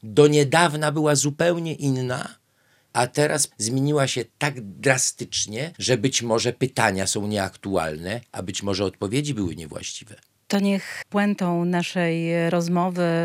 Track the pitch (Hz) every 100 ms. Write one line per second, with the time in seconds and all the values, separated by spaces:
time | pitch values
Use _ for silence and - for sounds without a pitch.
0 | 110 107 147 147 143 160 170 151 151 151
1 | 151 147 147 143 170 175 165 147 143 127
2 | 127 127 - - _ _ _ _ _ 120
3 | 123 - 151 156 - _ 110 131 143 147
4 | 135 - 113 _ 147 131 104 92 139 131
5 | - - 120 - - 107 156 - 101 123
6 | 135 - 117 113 110 123 135 - 113 95
7 | 98 113 104 107 95 - 101 95 80 78
8 | 87 113 - - 95 - 101 92 98 -
9 | 101 120 147 123 92 80 78 - - -
10 | - - _ _ _ 202 196 196 - -
11 | - 202 208 202 185 175 175 175 175 185
12 | 170 165 165 170 165 175 170 175 180 180
13 | 175 165